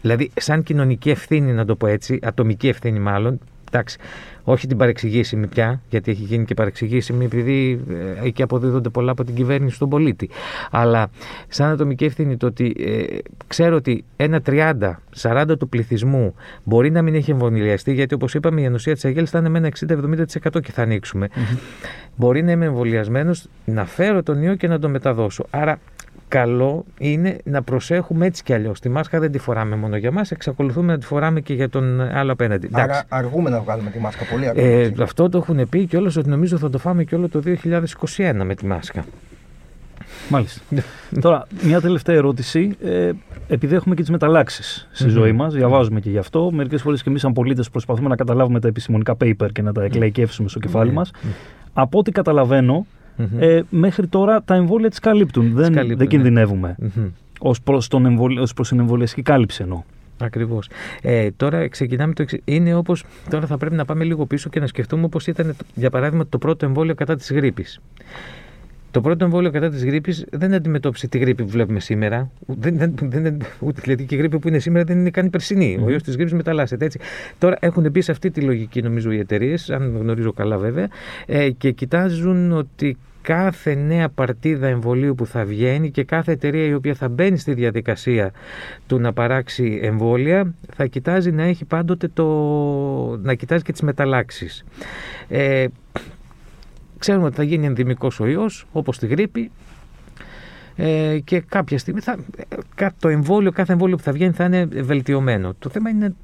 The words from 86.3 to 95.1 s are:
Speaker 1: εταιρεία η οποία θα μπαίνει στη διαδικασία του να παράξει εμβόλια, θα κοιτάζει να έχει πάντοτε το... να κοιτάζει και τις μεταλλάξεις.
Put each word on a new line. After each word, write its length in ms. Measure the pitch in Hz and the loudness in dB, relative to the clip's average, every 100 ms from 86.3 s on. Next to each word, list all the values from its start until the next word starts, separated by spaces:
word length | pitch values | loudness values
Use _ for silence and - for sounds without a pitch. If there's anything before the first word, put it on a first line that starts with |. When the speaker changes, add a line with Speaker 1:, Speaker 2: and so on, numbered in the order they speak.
Speaker 1:
εταιρεία 340 | 160 147 151 156 | 0 0 0 0
η 80 | |
οποία 200 | 143 139 | 0 -2
θα 160 | 139 127 | -2 -4
μπαίνει 280 | 120 190 180 | 0 2 2
στη 160 | - | 0
διαδικασία 800 | 123 120 113 110 107 - 117 98 - - - - - - | 0 0 0 -2 -2 0 0 0 -4 -18 -16 -16 -18 -2
του 120 | 127 | 0
να 140 | 117 | 0
παράξει 640 | 113 117 131 131 - 120 107 | 0 0 0 -4 -2 -2 0
εμβόλια, 720 | 110 110 117 123 143 185 185 - - | -2 0 2 2 2 2 0 -6 -16
θα 120 | - - | -4 -4
κοιτάζει 460 | 135 170 185 175 | -2 0 0 2
να 120 | 156 | 2
έχει 220 | 170 175 - | 0 -2 -2
πάντοτε 420 | 165 170 175 170 | -2 0 -2 -2
το... 120 | - 160 151 147 147 143 139 139 135 120 117 | 0 0 2 0 0 0 -2 -2 -2 -4 -4
να 120 | 110 | -2
κοιτάζει 300 | 123 123 170 | -2 0 -2
και 80 | 165 | -2
τις 100 | 165 | -2
μεταλλάξεις. 840 | 147 127 139 131 117 - 82 - - - - - - | -2 0 0 0 -2 -8 -12 -14 -20 -18 -16 -14 -14